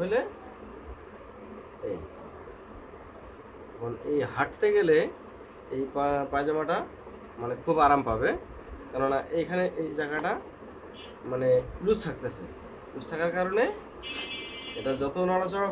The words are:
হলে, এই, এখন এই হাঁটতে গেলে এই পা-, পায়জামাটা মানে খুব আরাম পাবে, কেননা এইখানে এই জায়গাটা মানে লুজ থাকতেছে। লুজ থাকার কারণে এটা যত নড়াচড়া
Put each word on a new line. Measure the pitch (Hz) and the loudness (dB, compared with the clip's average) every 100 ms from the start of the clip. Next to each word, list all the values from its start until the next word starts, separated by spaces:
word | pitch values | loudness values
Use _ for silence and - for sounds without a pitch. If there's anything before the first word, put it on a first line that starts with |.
হলে, | 180 220 370 - - - - - - - - - - - - - - - - | 2 2 2 -4 -14 -14 -14 -14 -12 -14 -14 -16 -16 -16 -14 -14 -14 -8 -4
এই, | 90 85 - - - - - - - - - - - - - - - - | -4 -6 -12 -14 -14 -14 -14 -16 -16 -14 -16 -16 -16 -16 -16 -16 -16 -16
এখন | - 117 117 143 | -8 -6 -4 0
এই | 147 120 | 2 2
হাঁটতে | 135 143 - 208 208 | 0 0 4 6 8
গেলে | 185 156 226 - - - - - - | 10 8 8 0 -14 -16 -16 -16 -6
এই | 131 135 | -2 -2
পা-, | 143 143 143 135 | 2 2 2 2
পায়জামাটা | 143 143 156 151 185 - - - - - - | 2 2 2 2 0 -2 -10 -14 -14 -14 -6
মানে | 120 123 | -4 -2
খুব | - 156 143 | 2 6 8
আরাম | 143 117 | 8 4
পাবে, | 110 147 349 - - - - - | 2 2 2 -4 -14 -14 -14 -8
কেননা | 127 135 135 - 165 | 0 2 2 2 0
এইখানে | 160 180 180 160 | 2 2 2 0
এই | 160 151 | -2 -2
জায়গাটা | 147 151 170 233 - - - - - - - - 127 | -2 0 0 -2 -4 -14 -16 -14 -14 -14 -14 -12 -4
মানে | 127 127 127 127 - | 2 6 6 4 0
লুজ | 185 214 165 | 2 2 2
থাকতেছে। | 127 120 - 170 - - - - | -4 -6 -6 -10 -12 -14 -14 -12
লুজ | 135 127 | -10 -6
থাকার | 160 170 175 | 0 2 2
কারণে | 185 196 269 415 - - - - - - - - - - | 2 4 4 2 -8 -12 -8 -8 -6 -8 -10 -10 -8 -4
এটা | 135 131 | -2 0
যত | 139 180 180 | 0 2 4
নড়াচড়া | 185 185 196 202 | 4 4 2 2